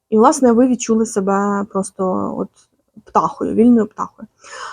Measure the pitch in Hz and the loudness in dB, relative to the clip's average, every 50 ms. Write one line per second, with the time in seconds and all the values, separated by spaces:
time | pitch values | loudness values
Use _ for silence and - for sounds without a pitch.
0 | _ _ - 214 226 269 302 294 - 240 233 226 254 254 254 226 - - 226 220 | _ _ 2 4 4 4 4 4 2 2 4 4 2 2 0 -2 -2 -2 -2 0
1 | 226 220 - 208 190 190 196 196 202 202 202 202 202 - - 190 190 - - - | -2 -2 -4 -4 -2 -2 -2 -2 -2 -2 -2 -4 -6 -6 -6 -6 -6 -6 -6 -6
2 | 190 185 185 143 196 185 - - 180 - _ _ _ _ _ _ _ _ _ - | -4 -4 -4 -4 -4 -6 -6 -8 -10 -10 _ _ _ _ _ _ _ _ _ -20
3 | - - - 214 160 160 - - - - - 202 220 247 240 233 208 - - - | -12 -4 0 0 0 0 -2 -6 -6 -2 0 2 4 6 6 4 2 0 -4 -8
4 | 196 - - - 220 - _ _ _ - - - - - | -10 -10 -10 -14 -20 -20 _ _ _ -20 -18 -16 -16 -14